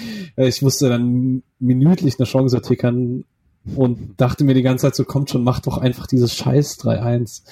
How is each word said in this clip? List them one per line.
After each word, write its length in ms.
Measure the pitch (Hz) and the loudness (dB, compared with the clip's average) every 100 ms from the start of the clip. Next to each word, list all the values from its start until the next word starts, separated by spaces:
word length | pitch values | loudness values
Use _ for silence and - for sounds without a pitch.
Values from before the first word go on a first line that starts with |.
| 226 214 175 - | -14 -12 -12 -2
äh, 120 | 131 | 0
ich 140 | - | 2
musste 260 | 135 - 135 | 0 2 0
dann 540 | 120 120 123 131 131 - - | 2 0 0 0 -2 -6 -4
minütlich 580 | 127 127 147 180 156 - | 0 4 4 4 0 0
eine 80 | 123 | 0
Chance 340 | 131 131 120 | 2 2 0
tickern 600 | - 123 123 123 123 127 - _ _ _ - - | 0 0 0 0 -2 -4 -10 _ _ _ -10 0
und 440 | 127 120 - - | 0 0 -6 -2
dachte 220 | 127 - | -2 2
mir 120 | 143 | 2
die 80 | 131 | 4
ganze 240 | 127 127 143 | 2 2 0
Zeit 100 | - | 0
so, 80 | |
„Kommt 260 | 131 139 139 | -2 -2 -2
schon, 140 | 131 | -2
mach 160 | 123 123 | 0 -2
doch 180 | - - | -4 -2
einfach 280 | 127 123 - | -2 -2 -2
dieses 260 | 127 120 | 2 2
scheiß 440 | - 135 131 143 - | 0 0 2 0 -2
drei 220 | 120 107 | -2 -2
eins.“ 440 | 117 120 117 - _ | 0 -2 -4 -10 _